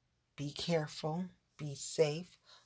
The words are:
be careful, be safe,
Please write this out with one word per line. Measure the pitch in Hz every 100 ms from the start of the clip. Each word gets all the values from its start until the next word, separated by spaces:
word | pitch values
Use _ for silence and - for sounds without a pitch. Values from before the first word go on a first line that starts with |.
| _ _ _ -
be | 147
careful, | 147 - 165 151 - 156 170 185 - _ -
be | 151
safe, | 139 - - 151 156 185 - - -